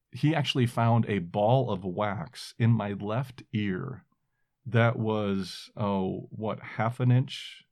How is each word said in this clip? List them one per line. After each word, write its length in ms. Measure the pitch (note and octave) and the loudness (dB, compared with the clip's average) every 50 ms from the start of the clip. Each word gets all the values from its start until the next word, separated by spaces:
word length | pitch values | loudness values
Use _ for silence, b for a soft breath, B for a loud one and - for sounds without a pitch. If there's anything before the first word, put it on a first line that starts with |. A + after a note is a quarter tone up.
| _ _ | _ _
he 220 | _ B2 C#3+ D3 D#3+ | _ 0 0 2 2
actually 320 | D#3 C#3 - - C#3 B2 | 2 0 0 2 2 2
found 400 | A#2 - - A#2 A#2 A#2 A#2 G#2+ | 2 2 2 2 4 4 4 2
a 140 | - G#2+ G2 | 2 0 -2
ball 500 | F2 E2+ - G#2 G#2 G#2+ B2 A#2+ A2+ - | -2 -4 -2 2 4 4 4 4 2 0
of 140 | G#2 F2+ F#2+ | -2 -4 -4
wax 720 | F#2+ F2 G#2 G#2 G#2 G2 - D#2+ - - - - - - _ | -6 -4 -2 -2 -2 -2 -6 -8 -10 -12 -16 -18 -18 -2 _
in 140 | A#2+ A2+ | 4 4
my 220 | A#2 G#2+ G2+ G2+ G2+ | 4 4 2 -2 -6
left 500 | G2 G2+ G2+ G#2+ B2 C#3 - - - - _ | -6 -6 -4 -4 -4 -4 -6 -10 -20 -20 _
ear 520 | - G#2+ G#2 G2+ F#2 F2+ F2+ F2 F2 - - _ _ _ _ _ _ _ _ _ _ _ _ | -4 -2 -2 -2 -2 -4 -6 -8 -10 -12 -16 _ _ _ _ _ _ _ _ _ _ _ _
that 320 | A#2+ G2+ A#2 A#2 A#2 A2+ A#2+ | 0 2 4 4 4 4 0
was, 720 | A2+ A2 G#2+ G#2+ G#2 G2+ G2 G2 F#2+ F2 - - - - _ | 0 0 0 0 0 0 0 -2 -2 -6 -10 -14 -16 -16 _
oh, 520 | - G#2+ G2+ G2+ G2 F#2+ F#2+ F#2+ G2 - - | -4 -2 0 0 0 0 -2 -4 -6 -8 -12
what, 320 | - G#2 G#2+ G#2+ G2+ - | -10 -6 -6 -6 -6 -6
half 400 | - - - - A2 A2+ A#2+ - | -8 -14 -4 -2 -2 -2 0 0
an 100 | B2+ B2 | 4 4
inch 540 | B2 B2+ C3+ C#3 - - - - - - _ _ | 4 4 4 0 -4 -12 -14 -14 -18 -20 _ _